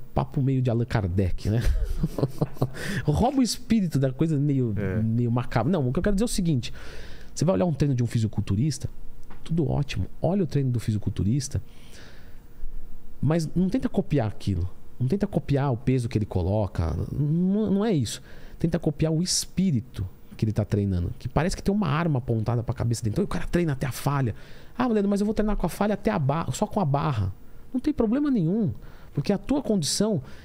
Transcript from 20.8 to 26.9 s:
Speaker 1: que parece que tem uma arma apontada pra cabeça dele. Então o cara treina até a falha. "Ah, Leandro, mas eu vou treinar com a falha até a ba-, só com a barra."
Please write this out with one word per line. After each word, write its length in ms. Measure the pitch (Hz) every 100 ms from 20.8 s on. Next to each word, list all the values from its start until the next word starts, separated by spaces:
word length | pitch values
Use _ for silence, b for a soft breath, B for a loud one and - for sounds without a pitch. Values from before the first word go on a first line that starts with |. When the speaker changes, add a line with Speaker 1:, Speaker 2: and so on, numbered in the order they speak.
| 101 90 87 -
Speaker 1:
que 120 | -
parece 260 | - 180 -
que 80 |
tem 100 | -
uma 140 | 208 165
arma 320 | 147 170 135
apontada 420 | - 113 107 117
pra 140 | 113 -
cabeça 260 | 117 117
dele. 120 | 110
Então 100 | 107
o 40 | 202
cara 200 | 170 -
treina 240 | 170 165
até 140 | 131 135
a 40 |
falha. 440 | - 139 143 117 B B B B -
"Ah, 80 | 247
Leandro, 220 | 214 196
mas 120 | 196
eu 40 | 208
vou 80 |
treinar 220 | 214 214 202
com 100 | 170
a 40 |
falha 240 | - 208
até 180 | 196 220
a 80 | 196
ba-, 280 | 135 160 -
só 140 | - 214
com 120 | 214
a 60 |
barra." 480 | 151